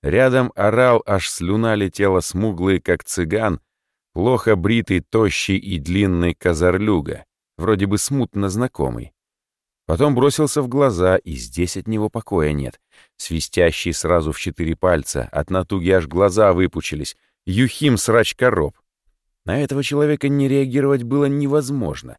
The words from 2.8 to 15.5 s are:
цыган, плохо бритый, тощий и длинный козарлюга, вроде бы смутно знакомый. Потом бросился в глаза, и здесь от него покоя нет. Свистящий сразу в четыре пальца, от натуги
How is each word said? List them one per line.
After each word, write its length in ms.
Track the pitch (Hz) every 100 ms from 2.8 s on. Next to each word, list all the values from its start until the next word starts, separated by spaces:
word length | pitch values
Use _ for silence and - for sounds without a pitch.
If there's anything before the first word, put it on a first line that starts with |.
| - 87
цыган, 560 | - - 85 98 110 78 _ _ _ _ _
плохо 420 | - 101 127 - 104
бритый, 460 | 90 117 - 92
тощий 560 | - 113 107 - - 98
и 200 | 98 92
длинный 560 | 71 90 101 90 87
козарлюга, 920 | 80 90 80 90 92 107 92 71 73 - _ _ _
вроде 240 | 87 104 98
бы 120 | 104
смутно 520 | - 139 120 104 98
знакомый. 640 | 95 127 - 67 58 60 _ _ _ _ _ _ _ -
Потом 300 | 80 147 127
бросился 460 | 139 139 151 -
в 60 | 131
глаза, 480 | 131 139 92 90 92
и 160 | -
здесь 440 | 71 58 - 87 98
от 100 | 98
него 220 | 110 107
покоя 420 | 117 - 95 76
нет. 280 | 73 65 - _ _ _ _
Свистящий 760 | - 82 - - 87 80 -
сразу 380 | 80 78 87 78
в 80 | 76
четыре 360 | - 80 80 82
пальца, 540 | 92 85 71 69 62
от 180 | -
натуги 400 | 76